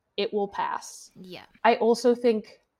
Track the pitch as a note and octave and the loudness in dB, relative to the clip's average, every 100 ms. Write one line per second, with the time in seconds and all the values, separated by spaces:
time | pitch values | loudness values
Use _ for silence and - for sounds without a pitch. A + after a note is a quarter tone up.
0 | _ - G3+ G#3 G3+ - - - - - | _ -6 -4 -2 -4 -4 -6 -6 -10 -20
1 | - - F#3 E3+ - _ A3 A#3+ A3+ A#3 | -20 -20 -18 -18 -20 _ 2 4 2 2
2 | B3 A#3+ A#3+ A3 - - _ | 2 2 2 0 -4 -20 _